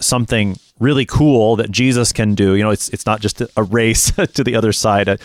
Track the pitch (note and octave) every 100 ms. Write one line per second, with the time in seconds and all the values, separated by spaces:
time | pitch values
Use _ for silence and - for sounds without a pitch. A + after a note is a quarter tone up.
0 | - B2 A#2 A#2 G2+ F2+ _ - B2 C#3+
1 | B2+ - D3+ B2+ A2 A2 - G2+ B2+ B2
2 | A#2 - A2 G2+ G2 G2 G#2+ G#2 - G2+
3 | - G#2+ G#2 - A#2 - G2+ A#2 A2+ A2
4 | - - F3+ - C3+ A2+ A2 G2+ A2 G2+
5 | G2 G2